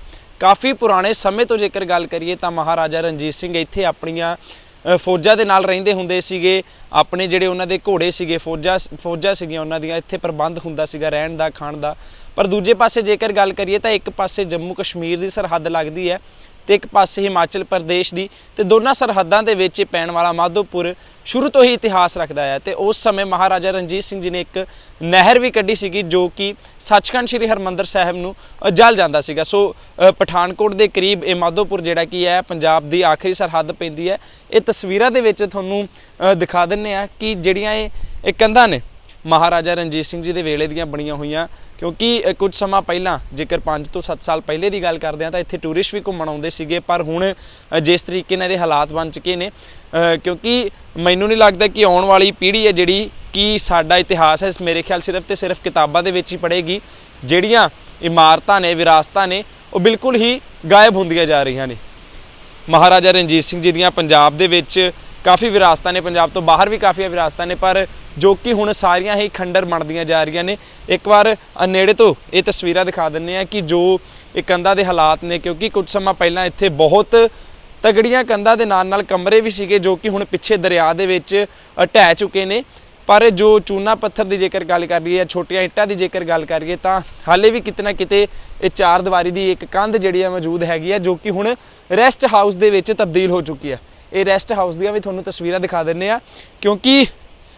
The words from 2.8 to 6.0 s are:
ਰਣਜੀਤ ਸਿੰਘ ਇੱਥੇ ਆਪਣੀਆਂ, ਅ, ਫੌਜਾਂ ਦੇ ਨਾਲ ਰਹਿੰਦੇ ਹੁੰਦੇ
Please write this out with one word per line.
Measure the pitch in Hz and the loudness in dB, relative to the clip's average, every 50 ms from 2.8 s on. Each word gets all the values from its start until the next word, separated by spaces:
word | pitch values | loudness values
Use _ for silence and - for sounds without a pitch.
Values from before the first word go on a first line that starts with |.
| 160 160 156 160 | -2 -2 -2 -4
ਰਣਜੀਤ | 165 170 160 147 147 156 147 | -4 -4 -4 -4 -6 -8 -8
ਸਿੰਘ | - - 180 175 165 | -8 -10 -6 -4 -4
ਇੱਥੇ | 160 - - 190 190 | -4 -4 -4 -4 -2
ਆਪਣੀਆਂ, | 170 151 - - 165 165 165 165 170 175 | -2 -2 -4 -8 -8 -6 -6 -4 -6 -6
ਅ, | - - - - - - - _ - _ - 180 | -8 -12 -20 -20 -20 -20 -20 _ -12 _ 0 0
ਫੌਜਾਂ | 170 - 180 180 180 151 208 214 | 0 2 0 -2 0 2 2 2
ਦੇ | 220 226 | 2 2
ਨਾਲ | 202 196 190 185 | 2 2 2 2
ਰਹਿੰਦੇ | 190 190 185 190 202 202 | 2 -2 0 0 0 0
ਹੁੰਦੇ | 185 | 0